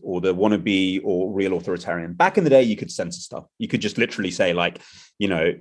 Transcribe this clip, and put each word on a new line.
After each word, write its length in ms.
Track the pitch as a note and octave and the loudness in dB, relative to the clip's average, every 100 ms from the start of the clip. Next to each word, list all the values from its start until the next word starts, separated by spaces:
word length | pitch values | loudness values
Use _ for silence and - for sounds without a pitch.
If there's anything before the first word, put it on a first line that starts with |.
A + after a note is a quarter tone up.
or 180 | F2+ F2+ | -6 -2
the 140 | F#2 F2+ | 0 2
wannabe 640 | G#2+ G2+ G#2 F#2+ F#2 F#2 | 4 2 2 2 2 0
or 280 | G#2 F2+ F#2 | 0 0 0
real 260 | G2 G2 F2 | 0 0 -2
authoritarian. 560 | G2 F2 E2 E2+ E2+ | -4 -6 -4 -6 -4
Back 240 | F2 F#3 G3+ | 0 2 2
in 60 | |
the 80 | D#3+ | 6
day, 100 | C3+ | 6
you 140 | A#2+ G#2 | 6 0
could 160 | - | -6
censor 300 | - F2 - | -6 -8 -10
stuff. 240 | - - - - | -14 -14 -16 -10
You 100 | A2 | -4
could 140 | A2+ | -2
just 160 | G#2 - | -2 -2
literally 320 | A#2 - F#2 | -2 -2 -4
say, 240 | F2+ F#2 | 0 0
like, 280 | E2+ F2 F2 - - - - | 2 -2 -4 -16 -20 -18 -4
you 100 | G2 | -2
know, 260 | E2+ E2 - | 2 0 0